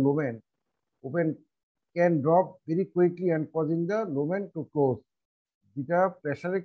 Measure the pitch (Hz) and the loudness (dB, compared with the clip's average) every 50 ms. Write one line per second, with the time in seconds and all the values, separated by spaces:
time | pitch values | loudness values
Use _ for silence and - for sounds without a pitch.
0 | 135 139 143 156 147 127 113 110 - _ _ _ _ _ _ _ _ _ _ _ | 4 4 2 2 -2 -4 -6 -8 -14 _ _ _ _ _ _ _ _ _ _ _
1 | - 131 131 175 165 160 147 - _ _ _ _ _ _ _ _ _ _ - 170 | -12 -6 -2 -2 0 0 -2 -4 _ _ _ _ _ _ _ _ _ _ -2 2
2 | 175 175 170 147 123 156 165 180 185 - - - _ 151 160 180 196 - - 175 | 2 4 4 2 2 4 4 4 4 2 -2 -12 _ -4 -2 -2 -2 -2 0 2
3 | 180 175 175 175 185 180 165 156 151 147 - 160 160 147 165 170 170 175 208 220 | 2 2 2 0 -2 0 0 0 -2 -4 -4 -2 -2 0 0 -2 -2 -2 -2 -4
4 | 220 185 139 139 147 156 185 202 202 180 - 165 143 - - 147 139 131 123 - | -4 -4 -4 -4 -2 -2 -2 -4 -6 -8 -8 -10 -10 -6 -2 0 2 2 0 -2
5 | - _ _ _ _ _ _ _ _ _ _ _ _ _ - 139 135 131 170 175 | -6 _ _ _ _ _ _ _ _ _ _ _ _ _ -10 -10 -6 -2 0 2
6 | 190 190 180 - - 147 135 - - 180 185 190 175 | 2 2 0 -4 -6 -6 -6 -6 -4 -4 -4 -4 -2